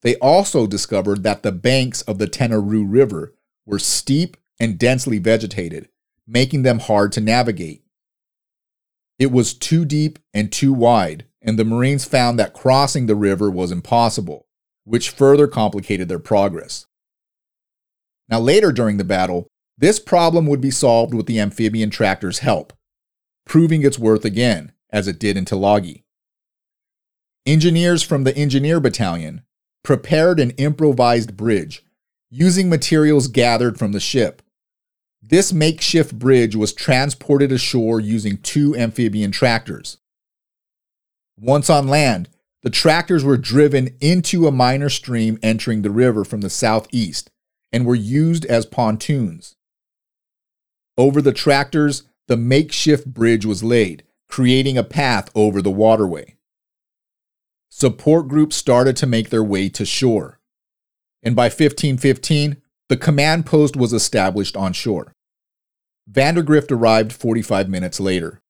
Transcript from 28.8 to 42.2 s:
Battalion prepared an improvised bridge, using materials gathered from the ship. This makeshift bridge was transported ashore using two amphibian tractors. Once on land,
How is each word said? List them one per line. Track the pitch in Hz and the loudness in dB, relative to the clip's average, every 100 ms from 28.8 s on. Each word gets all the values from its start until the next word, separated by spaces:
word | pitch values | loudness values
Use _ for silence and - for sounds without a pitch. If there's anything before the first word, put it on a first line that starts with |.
Battalion | 131 - 98 85 78 - _ _ _ _ | 0 -2 -4 -4 -10 -14 _ _ _ _
prepared | - 139 - 156 170 170 | -2 -2 0 2 2 2
an | 123 | 0
improvised | 127 143 151 151 123 120 120 113 98 | -2 -4 0 0 2 2 2 -2 -6
bridge, | 110 104 78 - _ _ _ _ _ | -2 -2 -2 -16 _ _ _ _ _
using | 123 180 180 185 | 0 0 2 0
materials | 160 - 160 151 147 127 | 0 0 2 4 2 2
gathered | 117 120 117 120 104 | 2 2 2 0 -2
from | 107 | -4
the | 101 | -4
ship. | - 135 104 - _ _ _ _ _ _ _ _ | -4 -2 -2 -4 _ _ _ _ _ _ _ _
This | _ 170 196 | _ 0 2
makeshift | 175 156 160 - 165 160 113 | 0 0 -2 -2 0 0 -2
bridge | 123 131 113 110 | 2 4 4 0
was | 107 | -4
transported | - - 127 143 - - 139 139 | -4 0 0 0 -6 -2 0 2
ashore | 127 - 127 110 113 | 0 -2 -2 0 -2
using | 107 113 107 101 | -2 -2 -2 -6
two | - 147 143 120 | -4 0 0 0
amphibian | 117 113 117 104 101 | -4 -2 -2 -2 -4
tractors. | 98 127 113 - - - - _ _ _ _ _ _ _ _ _ _ _ _ _ _ | 0 0 0 -4 -14 -14 -20 _ _ _ _ _ _ _ _ _ _ _ _ _ _
Once | 110 147 143 | 0 2 4
on | 151 135 | 2 4
land, | 143 143 98 | 2 2 -2